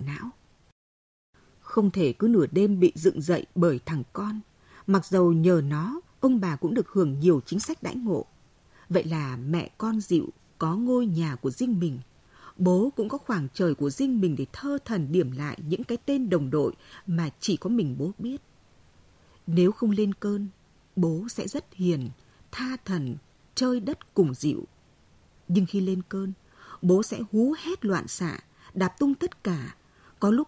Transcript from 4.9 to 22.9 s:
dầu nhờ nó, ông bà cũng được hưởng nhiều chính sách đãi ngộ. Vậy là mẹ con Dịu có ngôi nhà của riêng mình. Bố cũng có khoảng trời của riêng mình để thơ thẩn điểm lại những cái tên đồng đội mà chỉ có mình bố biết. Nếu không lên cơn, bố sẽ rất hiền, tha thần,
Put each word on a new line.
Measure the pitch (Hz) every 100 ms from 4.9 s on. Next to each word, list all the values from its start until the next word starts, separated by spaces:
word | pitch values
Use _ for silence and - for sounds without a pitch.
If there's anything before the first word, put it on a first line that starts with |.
| 196 -
dầu | 190 175
nhờ | 165 175 170 143
nó, | 147 190 320 - -
ông | 269 240
bà | 185 143
cũng | 165
được | 233 -
hưởng | 196 156 135
nhiều | 175 147 -
chính | 190
sách | - 330
đãi | - 254
ngộ. | 226 160 - _ _ _ _ _ -
Vậy | 175
là | 160 160 139 123
mẹ | 135 165 - -
con | 220 220
Dịu | 196 170 - - _ -
có | 160 190
ngôi | 240 247 226
nhà | 165 160 127
của | 135
riêng | - 247 196
mình. | 170 127 - _ _ - - -
Bố | 180 180 254 -
cũng | 214
có | 277
khoảng | - 196 135
trời | - 180 139
của | 143
riêng | 139 269 240
mình | 180 135
để | 135
thơ | - 285 285 -
thẩn | 208 139
điểm | 180 131
lại | 131 147 - 151
những | 175
cái | - 240 -
tên | 277 233
đồng | 175 135
đội | 151 131 - - - -
mà | 170 156 -
chỉ | - 170
có | 190
mình | 233 151 135
bố | 160 -
biết. | 233 277 _ _ _ _ _ _ - _ _ _ -
Nếu | 170 180
không | 214 226
lên | 208 208
cơn, | 196 208 202 202 - _ _ _ -
bố | 170 160 233
sẽ | - 226
rất | 294 -
hiền, | 185 180 151 123 - _ _ -
tha | - 254 262
thần, | -